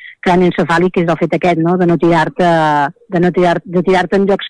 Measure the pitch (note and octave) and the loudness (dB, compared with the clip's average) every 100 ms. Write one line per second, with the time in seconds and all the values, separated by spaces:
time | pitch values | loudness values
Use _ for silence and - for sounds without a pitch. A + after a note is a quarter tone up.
0 | - - F#3+ F3+ F3 F#3 E3+ E3+ F#3 F#3 | -20 -8 -2 2 2 0 -2 0 0 0
1 | E3+ D#3+ E3 D#3+ F3+ E3 E3 F#3 F3 E3 | -2 -2 -2 -2 0 0 0 0 0 2
2 | E3+ E3+ D#3 - F3 E3 D#3 D3 C#3+ - | 2 2 0 0 0 2 2 0 -2 -6
3 | - F3 F3+ E3+ F3 E3+ - F3 E3+ F#3+ | -6 -2 0 2 0 0 -2 -2 0 0
4 | F3+ G3 G3 G3 - | 0 0 0 -2 -4